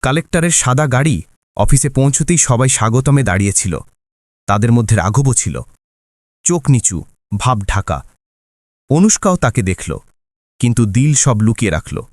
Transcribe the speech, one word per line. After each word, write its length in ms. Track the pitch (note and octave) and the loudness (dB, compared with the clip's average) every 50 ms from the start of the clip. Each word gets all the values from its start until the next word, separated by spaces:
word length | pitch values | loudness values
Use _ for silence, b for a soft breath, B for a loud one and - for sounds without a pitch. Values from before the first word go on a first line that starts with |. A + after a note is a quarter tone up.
| - | 0
কালেক্টরের 480 | C3 C3+ D#3+ E3 _ - F3 E3 F3 | 0 -2 -2 -4 _ -2 -2 0 0
সাদা 360 | E3 - - - B2+ C3+ D#3 | 0 0 0 0 0 0 0
গাড়ি 360 | D3 B2 B2 C#3 D#3+ C3 D#2+ - _ _ _ _ _ _ | 0 0 0 0 0 0 -2 -6 _ _ _ _ _ _
অফিসে 320 | - G2+ - - C3+ - D3 | -2 2 2 4 2 2 0
পৌঁছতেই 500 | C3+ B2+ C3+ C#3 C3+ - D#3 - F3 D#3+ | 0 0 0 0 0 -2 0 0 0 0
সবাই 300 | - - C3 A2+ B2+ C3 | 2 0 2 2 2 0
স্বাগতমে 540 | - - A2+ A2+ A2 B2 C3 C#3+ C#3 C#3+ C3 | 0 0 0 0 0 0 2 2 2 2 2
দাঁড়িয়েছিল। 580 | G2+ F2+ F#2+ G2+ G2+ G2 - - G2 E2 A#1+ - - _ _ _ _ _ _ _ _ _ _ _ | 2 0 0 0 0 0 -2 -4 -4 -6 -8 -10 -14 _ _ _ _ _ _ _ _ _ _ _
তাদের 260 | - G2+ G#2 G#2+ A#2 A#2 | -2 0 0 2 2 2
মধ্যে 240 | A#2+ A#2 G#2 A2 | 2 2 2 0
রাঘবও 380 | G#2+ E2 F#2+ G2+ - C#3+ C3 A#2+ | 0 0 0 0 0 0 0 0
ছিল, 260 | - - - D2 A#1 A#1+ - _ _ _ _ _ _ _ _ _ _ _ _ _ _ _ | 0 -2 -4 -6 -8 -12 -14 _ _ _ _ _ _ _ _ _ _ _ _ _ _ _
চোখ 260 | - F3 E3+ C#3 - | -2 -2 -2 2 2
নিচু, 340 | C#3 A#2+ - - F#2+ E2 - - _ _ _ _ - | 2 2 2 -2 -6 -6 -10 -12 _ _ _ _ -8
ভাব 260 | G2+ - B2+ B2+ G#2+ G2 | -4 -2 -2 -2 -2 -2
ঢাকা। 420 | - - G2+ G2 - F2+ C#2 - - _ _ _ _ _ _ _ _ _ _ _ _ _ _ _ _ | -4 -4 -4 -2 -4 -6 -6 -6 -14 _ _ _ _ _ _ _ _ _ _ _ _ _ _ _ _
অনুষ্কাও 460 | C3 D#3 F#3 A3 G#3+ - - G#3 F3+ | 0 2 4 2 2 2 0 -2 0
তাকে 260 | F3 - B2+ A2 - A2 | 0 0 0 0 0 -2
দেখল, 360 | F#2 F#2 - - - D2 G#1 _ _ _ _ _ _ _ _ _ _ _ _ | -2 -2 -4 -6 -10 -10 -10 _ _ _ _ _ _ _ _ _ _ _ _
কিন্তু 280 | - A#2+ A#2 G#2+ A#2 | 0 0 2 2 2
দিল 280 | G#2 F#2+ A2+ C3 D3+ D3+ | 2 2 2 2 2 2
সব 260 | C3+ - D3 B2 G#2+ | 2 2 2 2 2
লুকিয়ে 300 | G#2+ A2 A2+ - - G2+ | 2 0 0 0 -2 -2
রাখল। 320 | E2 D#2 - - - - - - | -2 -2 -6 -6 -12 -12 -12 -14